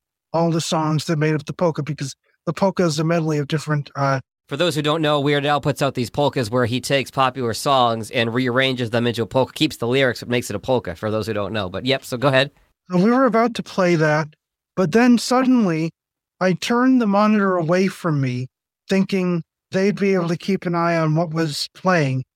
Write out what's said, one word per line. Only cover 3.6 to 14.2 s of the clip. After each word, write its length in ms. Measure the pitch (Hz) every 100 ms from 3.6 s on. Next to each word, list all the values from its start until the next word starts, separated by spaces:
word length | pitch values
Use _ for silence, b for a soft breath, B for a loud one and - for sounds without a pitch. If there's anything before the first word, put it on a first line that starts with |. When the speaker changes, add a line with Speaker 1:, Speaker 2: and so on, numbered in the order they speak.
| 147 151 143 -
Speaker 1:
uh, 240 | 139 135 - _ _
Speaker 2:
For 80 | 139
those 200 | 175 147
who 60 |
don't 200 | 151 156
know, 180 | 151 147
Weird 260 | 139 147 139
Al 140 | 147
puts 220 | 147 135
out 140 | 143 131
these 140 | 117
polkas 400 | - 143 143 113
where 160 | 123 123
he 140 | 123
takes 320 | 123 139 123
popular 420 | - 131 127 120
songs 560 | 107 147 135 120 113 107
and 220 | - 117
rearranges 580 | 117 131 120 131 123 120
them 140 | 117 120
into 160 | 113
a 40 | 110
polka, 260 | 131 127
keeps 240 | - 156 -
the 120 | 117
lyrics, 340 | 131 135 113
but 80 | 104
makes 200 | 123 120
it 60 | 104
a 40 |
polka, 360 | - 127 - 85
for 160 | 107
those 160 | 107 107
who 60 |
don't 180 | 104 98
know. 180 | 107 95
But 160 | 95 127
yep, 200 | 135 -
so 100 | 127
go 140 | 135
ahead. 220 | 131 139 - _ _ -
Speaker 1:
So 80 | 180
we 140 | 196
were 140 | 247 262
about 300 | 220 233 233
to 80 |
play 320 | - - 180 170
that, 340 | 156 151